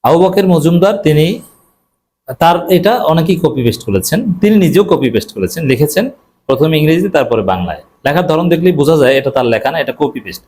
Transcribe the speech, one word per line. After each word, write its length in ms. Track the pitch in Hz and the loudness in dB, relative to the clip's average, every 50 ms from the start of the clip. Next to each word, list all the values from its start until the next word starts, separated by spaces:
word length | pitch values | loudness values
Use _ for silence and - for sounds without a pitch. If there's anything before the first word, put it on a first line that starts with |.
| - | 2
আবু 140 | 120 156 170 | 2 2 4
বাকের 240 | 185 185 185 202 196 | 2 2 2 0 2
মজুমদার, 480 | 185 175 160 147 165 170 170 180 202 208 196 | 2 2 2 2 2 2 4 2 2 0 0
তিনি, 240 | - 156 151 151 156 170 208 - - - _ _ _ _ _ _ _ _ _ _ _ _ _ _ _ - 127 _ | 0 0 2 2 2 0 -2 -6 -10 -20 _ _ _ _ _ _ _ _ _ _ _ _ _ _ _ -16 -4 _
তার 180 | 165 170 175 175 - - | 2 2 2 0 0 0
এটা 220 | 185 175 - 202 240 247 - 156 | 0 2 2 0 0 0 0 0
অনেকেই 260 | 160 165 160 175 180 165 | 0 0 0 0 0 0
কপি 180 | 165 143 110 131 | 0 -2 -2 0
পেস্ট 200 | 120 117 - - - | -2 -2 -2 -2 -6
করেছেন, 340 | - 98 95 185 - 156 202 262 220 175 - | -2 -2 -2 -2 -2 -4 -2 -2 -2 -2 0
তিনি 140 | - 208 220 | 2 2 4
নিজেও 280 | 208 185 156 - 185 208 | 4 2 2 2 2 2
কপি 240 | - 180 151 135 123 | 2 0 0 0 -2
পেস্ট 200 | 113 107 - - - | -2 -2 -6 -6 -6
করেছেন, 280 | 107 95 90 - 165 165 | -6 -6 -6 -6 -6 -2
লিখেছেন 380 | 135 131 113 151 147 - 185 220 269 - _ _ _ _ _ _ - | -2 0 0 0 0 0 -4 -4 -4 -8 _ _ _ _ _ _ -4
প্রথমে 260 | 135 131 147 156 160 151 | 0 0 2 0 2 0
ইংরেজিতে, 300 | 151 151 160 175 185 202 | 2 2 0 0 0 -2
তারপরে 340 | - 151 131 117 120 110 | 0 -2 0 0 -2 -2
বাংলায়। 400 | 98 95 92 90 90 85 76 - - _ _ _ _ | 0 -2 -2 -2 -4 -6 -8 -12 -14 _ _ _ _
লেখার 220 | 135 147 175 175 | -2 -2 0 0
ধরন 200 | - 156 160 180 175 | 0 -2 0 0 0
দেখলেই 260 | 170 160 170 185 170 143 | 0 2 2 0 2 2
বোঝা 160 | 143 147 165 | 2 2 4
যায় 180 | 151 135 127 135 | 4 4 2 2
এটা 140 | 135 135 139 | 0 0 -2
তার 160 | - 135 123 | -2 -2 0
লেখা 240 | 117 113 110 - 135 | 0 -2 0 -2 -2
না, 80 | 156 160 | -4 -2
এটা 160 | 139 131 120 - | -6 -6 -4 -4
কপি 220 | 147 131 - 127 | -4 -4 -4 -8
পেস্ট। 220 | 107 95 - - _ | -12 -12 -16 -16 _